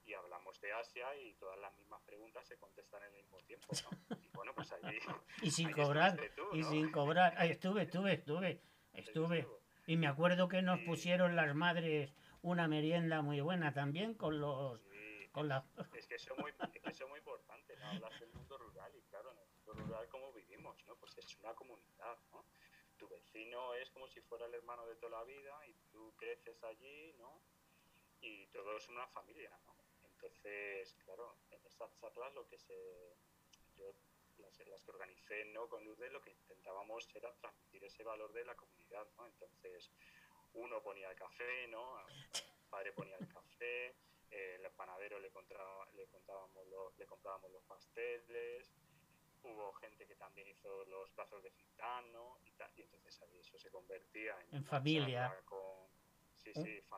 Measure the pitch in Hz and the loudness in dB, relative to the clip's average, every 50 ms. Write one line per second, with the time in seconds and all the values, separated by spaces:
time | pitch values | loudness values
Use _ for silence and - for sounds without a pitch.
0 | - 104 101 95 90 90 90 87 90 95 95 - 101 101 107 113 117 - - 123 | -10 -8 -8 -8 -8 -8 -10 -10 -10 -12 -12 -8 -4 -4 -2 -2 -4 -6 -8 -6
1 | 123 135 147 143 127 110 95 - 101 95 95 98 101 98 95 98 98 104 107 98 | -6 -6 -6 -6 -10 -12 -14 -10 -10 -10 -8 -8 -10 -12 -12 -14 -18 -18 -18 -18
2 | - - 104 104 110 113 - 123 - - 123 - - 98 - 104 - - 107 101 | -16 -16 -16 -16 -16 -12 -12 -14 -12 -12 -16 -16 -16 -18 -18 -18 -16 -14 -14 -14
3 | 101 101 101 98 - - 95 90 - - 120 - - - - - - - 175 - | -14 -14 -16 -20 -20 -20 -20 -20 -16 -16 -16 -14 -8 -4 -4 -4 -4 -4 -10 -10
4 | - - 233 - - - - - - 131 - - - - - - - - 107 113 | -6 -8 -8 -8 -8 -10 -10 -8 -6 -6 -6 -6 -6 -6 -8 -6 -4 -4 -2 -2
5 | - - - - - - - - 226 160 139 165 165 156 147 151 147 143 147 151 | -2 -4 -4 -6 -8 -12 -6 0 2 4 4 4 4 4 6 6 6 8 10 10
6 | 175 196 180 147 110 104 - - 160 - 156 160 156 151 151 156 156 156 151 151 | 10 10 8 6 0 -4 -4 -4 -2 0 2 2 4 6 6 6 6 6 6 6
7 | 143 147 160 180 185 170 175 - 175 165 147 - - 185 202 208 165 - - 180 | 6 8 10 10 10 10 10 8 6 6 6 4 2 4 4 4 4 4 2 4
8 | 196 196 165 143 - 143 147 180 190 175 165 - - - - - - - - - | 6 6 4 4 4 0 2 2 2 2 0 -2 -8 -18 -20 -20 -20 -14 -12 -10
9 | - - - 160 160 170 175 160 131 120 110 - - - - - - 170 160 165 | -10 0 2 4 4 6 6 4 4 0 -6 -12 -16 -20 -20 -10 0 4 6 8
10 | 160 143 135 147 170 180 180 180 185 175 196 185 185 185 180 - - 170 165 - | 8 6 8 8 8 8 10 8 8 6 6 6 6 6 6 6 4 2 2 2
11 | - 175 180 180 185 175 170 165 156 147 143 151 170 175 165 175 165 160 151 151 | 6 6 8 10 10 8 10 8 6 6 6 6 6 6 6 6 4 4 4 4
12 | 139 139 - - - - - - - 175 180 175 165 156 151 151 151 156 170 170 | 2 0 -4 -14 -20 -20 -14 -2 2 4 6 6 6 6 6 6 6 6 6 6
13 | 165 160 160 156 147 143 147 143 143 170 185 175 160 147 139 143 143 139 156 175 | 6 6 4 4 4 4 4 4 4 4 4 4 4 4 4 4 2 2 2 2
14 | 214 226 220 - 202 156 156 147 143 147 135 131 139 131 117 107 - - 104 104 | 2 0 0 2 2 4 4 4 4 2 2 2 0 -2 -2 -6 -10 -14 -14 -12
15 | 104 107 107 101 98 - - 139 151 147 131 135 - - - 240 - - - 117 | -12 -12 -10 -12 -12 -6 -2 0 2 2 2 2 0 -2 -8 -8 -8 -8 -8 -12
16 | - - 120 - - - 131 - - - - - - - - - - - - - | -8 -8 -8 -8 -6 -6 -6 -4 -4 -6 -4 -4 -6 -6 -6 -6 -8 -8 -6 -6
17 | 135 135 143 151 - 147 120 - - - 107 - - - 120 131 139 156 185 170 | -8 -10 -10 -12 -10 -10 -10 -10 -10 -16 -18 -18 -16 -16 -14 -12 -8 -6 -6 -6
18 | - 113 - - - - - - 139 - 139 127 117 107 - - 98 - - - | -6 -8 -10 -12 -14 -14 -14 -14 -12 -12 -14 -14 -14 -14 -14 -14 -14 -14 -16 -18
19 | - _ - - - - - - 571 - _ - _ 110 - - - - - - | -18 _ -12 -12 -10 -12 -14 -16 -20 -20 _ -20 _ -10 -8 -6 -4 -2 -2 -2
20 | 113 - - 131 135 139 123 107 92 95 98 107 107 - - - - 104 95 - | -4 -4 -6 -8 -8 -10 -12 -14 -16 -16 -16 -14 -14 -14 -14 -16 -16 -18 -16 -16
21 | - - - - - - - - 104 110 - - - 123 117 - - - _ - | -16 -16 -14 -14 -14 -14 -14 -10 -8 -8 -8 -8 -10 -14 -16 -18 -18 -20 _ -10
22 | - 117 117 - - _ - - - - _ - - - - - - _ _ - | -8 -8 -8 -10 -12 _ -20 -20 -20 -20 _ -20 -20 -20 -20 -20 -20 _ _ -18
23 | 107 - - - - - - 110 110 117 120 123 127 123 120 123 127 - - 131 | -16 -16 -16 -18 -18 -14 -12 -12 -10 -6 -4 -4 -2 -2 -2 -2 -4 -6 -10 -14
24 | 131 127 - 120 - - 117 117 117 117 120 120 117 120 120 120 117 117 113 - | -14 -14 -14 -18 -12 -10 -8 -6 -6 -6 -6 -8 -6 -8 -8 -8 -8 -10 -10 -10
25 | 120 117 113 113 117 127 139 139 139 139 143 151 151 120 113 - _ _ 107 110 | -8 -6 -6 -6 -6 -8 -10 -12 -12 -12 -14 -14 -16 -18 -20 -20 _ _ -18 -18
26 | 110 110 104 - 113 117 120 117 - 117 113 - 117 113 113 113 127 139 143 151 | -18 -18 -14 -8 -6 -6 -6 -6 -8 -14 -14 -10 -10 -10 -10 -10 -14 -16 -16 -16
27 | 156 160 143 117 117 - - - - _ _ _ _ _ _ - _ - - - | -16 -18 -18 -18 -18 -18 -18 -20 -20 _ _ _ _ _ _ -20 _ -20 -20 -20
28 | _ _ _ _ - 113 107 98 98 - - 98 98 104 107 107 107 120 120 120 | _ _ _ _ -10 -10 -10 -10 -14 -12 -12 -8 -4 -4 -4 -4 -6 -8 -10 -10
29 | 127 - - - - - - - - 85 - - - - - - _ _ _ _ | -10 -8 -10 -14 -14 -14 -16 -16 -16 -16 -16 -20 -20 -20 -20 -20 _ _ _ _
30 | - - _ - - - - - - 104 104 101 101 101 98 95 92 - - _ | -20 -20 _ -16 -16 -16 -16 -12 -10 -8 -6 -6 -4 -4 -4 -6 -6 -8 -12 _
31 | - - 95 104 120 113 107 - _ _ - - _ - - - 117 - - - | -16 -14 -12 -10 -10 -12 -14 -18 _ _ -20 -20 _ -20 -14 -12 -12 -12 -10 -10
32 | 117 110 - 117 127 135 139 135 117 - - - - - 95 92 92 92 90 90 | -12 -10 -6 -6 -8 -6 -8 -10 -12 -12 -16 -20 -16 -14 -14 -12 -12 -12 -12 -14
33 | 90 87 87 - _ _ _ _ _ _ - - - - - 101 95 98 98 - | -16 -18 -20 -20 _ _ _ _ _ _ -20 -20 -20 -20 -16 -12 -12 -12 -12 -14
34 | _ _ _ _ _ _ _ - 101 95 92 - - - 95 95 - - 95 92 | _ _ _ _ _ _ _ -20 -20 -20 -20 -20 -16 -16 -16 -14 -14 -14 -10 -10
35 | 95 92 92 - - - 104 104 107 107 107 110 117 - 120 110 107 107 107 107 | -12 -12 -12 -18 -10 -6 -4 -4 -4 -4 -6 -6 -6 -6 -6 -8 -8 -12 -12 -10
36 | 123 131 139 139 - 104 92 _ _ - 95 92 - 95 95 98 104 110 113 117 | -10 -10 -10 -12 -12 -16 -20 _ _ -20 -20 -16 -12 -8 -8 -8 -6 -6 -8 -8
37 | - - - 107 117 120 - - - 107 - _ _ _ - 95 98 95 - - | -8 -10 -12 -10 -10 -10 -10 -12 -14 -14 -14 _ _ _ -18 -16 -16 -16 -14 -10
38 | 110 113 110 107 110 107 107 117 120 123 120 - - - _ - - - 95 104 | -8 -8 -6 -6 -8 -6 -6 -6 -6 -6 -10 -12 -14 -20 _ -20 -18 -12 -10 -10
39 | 107 104 - - 120 113 101 _ - - - - - 92 90 87 - - _ - | -10 -10 -14 -16 -18 -18 -16 _ -20 -20 -20 -16 -14 -14 -12 -14 -16 -18 _ -20
40 | - - - - - - - - - _ - 117 113 - 113 107 104 101 98 98 | -20 -20 -20 -20 -20 -20 -20 -20 -20 _ -10 -10 -6 -4 -4 -2 -2 -4 -6 -6
41 | 95 95 92 90 95 95 - - 120 123 127 127 123 117 113 113 123 127 120 104 | -8 -10 -10 -10 -12 -12 -8 -6 -4 -2 -2 -2 -4 -6 -6 -8 -8 -8 -10 -12
42 | 92 - 135 139 139 - - - - - - _ _ _ - - - - - 104 | -12 -14 -16 -18 -14 -6 -6 -6 -6 -6 -14 _ _ _ -6 -4 -4 -4 -6 -6
43 | 98 95 95 - 196 - - - - - - - 120 120 123 123 123 123 127 - | -8 -8 -8 -10 -10 -10 -12 -16 -20 -20 -10 -6 -4 -2 -2 -2 -4 -6 -8 -14
44 | _ _ _ _ - - 107 101 95 92 90 92 95 92 - - 95 92 92 95 | _ _ _ _ -20 -14 -10 -8 -8 -8 -8 -10 -12 -12 -10 -10 -10 -10 -8 -8
45 | 104 104 104 98 98 95 95 95 92 - 95 92 95 95 95 95 95 95 95 98 | -8 -8 -8 -8 -10 -10 -12 -16 -16 -14 -12 -12 -10 -10 -10 -12 -12 -14 -14 -16
46 | 95 95 98 92 92 - 98 98 95 92 95 95 92 95 95 95 95 92 - - | -16 -16 -16 -20 -14 -12 -10 -10 -12 -12 -16 -18 -16 -12 -8 -8 -8 -8 -8 -12
47 | 98 - 98 - - 98 95 95 92 92 92 92 - - 95 95 - - _ 117 | -14 -14 -14 -10 -6 -6 -6 -6 -8 -14 -16 -18 -16 -18 -18 -18 -18 -10 _ -4
48 | 120 120 120 120 117 117 117 117 120 120 120 123 127 - _ _ _ _ - - | -2 -2 -2 -4 -6 -8 -6 -6 -4 -4 -6 -8 -12 -16 _ _ _ _ -20 -20
49 | - _ - _ _ _ - _ - 123 110 107 104 98 95 - 113 107 107 - | -20 _ -20 _ _ _ -20 _ -14 -12 -8 -6 -6 -6 -8 -10 -12 -14 -14 -16
50 | 104 101 98 - 135 143 98 101 95 101 95 - - 101 98 98 95 95 95 95 | -18 -18 -16 -16 -16 -16 -16 -16 -18 -18 -18 -14 -10 -10 -8 -8 -8 -8 -10 -10
51 | 95 - - - 98 - 104 98 92 95 - _ - _ _ - 110 120 123 123 | -10 -10 -10 -10 -10 -10 -12 -14 -14 -16 -18 _ -20 _ _ -8 -6 -4 -4 -4
52 | 120 117 117 117 120 123 127 - - - - - 92 - - - - - - - | -6 -10 -14 -14 -14 -14 -16 -18 -20 -20 -14 -14 -14 -14 -14 -18 -20 -20 -20 -20
53 | _ - - - - 87 90 90 - - - 92 - - 95 92 90 - 95 92 | _ -20 -20 -20 -20 -20 -20 -20 -20 -20 -20 -20 -18 -14 -14 -14 -8 -8 -10 -10
54 | - - - 107 110 110 101 - - - 151 139 135 - 151 135 135 151 160 151 | -10 -10 -8 -4 -4 -4 -4 -4 -8 -6 -6 -4 -2 0 0 4 4 6 6 6
55 | 139 131 123 123 117 95 92 95 - - 98 95 95 95 95 92 92 - - - | 4 4 2 2 2 2 0 -4 -10 -10 -8 -8 -8 -8 -10 -14 -16 -20 -20 -20
56 | _ _ _ _ _ _ _ - - 113 101 151 - 107 107 98 - - 104 | _ _ _ _ _ _ _ -18 -16 -6 -4 -4 -4 -4 -4 -8 -10 -12 -8